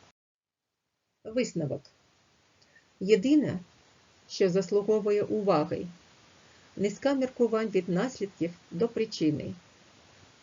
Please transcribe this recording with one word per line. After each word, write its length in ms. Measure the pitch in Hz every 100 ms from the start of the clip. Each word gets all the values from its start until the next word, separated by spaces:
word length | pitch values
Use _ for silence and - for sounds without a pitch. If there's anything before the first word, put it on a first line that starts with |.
| _ _ _ _ _ _ _ _ _ _ _ _ 220
Висновок. 560 | 226 226 175 147 - - _ _ _ _ _ _ _ _ _ _ _
Єдине, 600 | 190 208 254 302 190 180 - _ _ _ _ _ -
що 200 | - 196
заслуговує 720 | 185 185 202 202 214 208 208
уваги, 640 | - 214 196 160 156 - 180 - - - - _ - - - -
низка 380 | 202 202 269
міркувань 540 | 277 254 - 233 220 220
від 220 | 190 180
наслідків 600 | 180 254 - 196 - 170 - -
до 160 | 170 240
причини. 640 | - 220 - 156 143 95 - - _ - - - - - _